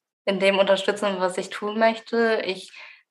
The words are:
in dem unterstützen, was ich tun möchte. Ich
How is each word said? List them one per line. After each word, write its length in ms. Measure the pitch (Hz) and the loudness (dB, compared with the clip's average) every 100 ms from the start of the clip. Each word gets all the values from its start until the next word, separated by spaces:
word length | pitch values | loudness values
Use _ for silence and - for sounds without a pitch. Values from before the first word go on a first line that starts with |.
| _ _ | _ _
in 140 | - 190 | -4 2
dem 180 | 196 196 | 2 4
unterstützen, 580 | 196 190 190 202 208 185 | 4 2 2 -2 -2 -2
was 200 | 185 185 | -2 -2
ich 120 | 185 | -8
tun 280 | - 208 214 | -8 -6 2
möchte. 640 | 226 226 - 233 226 220 | 2 2 -2 0 2 0
Ich 280 | - 190 - - - - _ | -2 -6 -10 -20 -20 -20 _